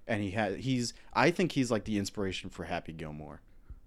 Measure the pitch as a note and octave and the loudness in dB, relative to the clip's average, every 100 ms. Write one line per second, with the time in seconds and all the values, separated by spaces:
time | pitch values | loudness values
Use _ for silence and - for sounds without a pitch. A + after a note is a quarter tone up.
0 | - G#2+ G2+ G#2 G2+ E2+ A#2+ B2+ A#2 - | -2 0 0 0 0 0 0 0 0 -6
1 | - - C#3 E3+ F3 C#3+ A#2+ A2 A2 G#2 | -2 4 6 6 2 4 2 2 2 0
2 | F#2+ - G2 F2+ F#2+ - E2 F2 E2+ D#2+ | 0 -2 -2 -2 -6 -8 -4 -4 -4 -8
3 | D#2 D2+ D2 D2+ - - - - | -8 -8 -10 -14 -18 -20 -18 -18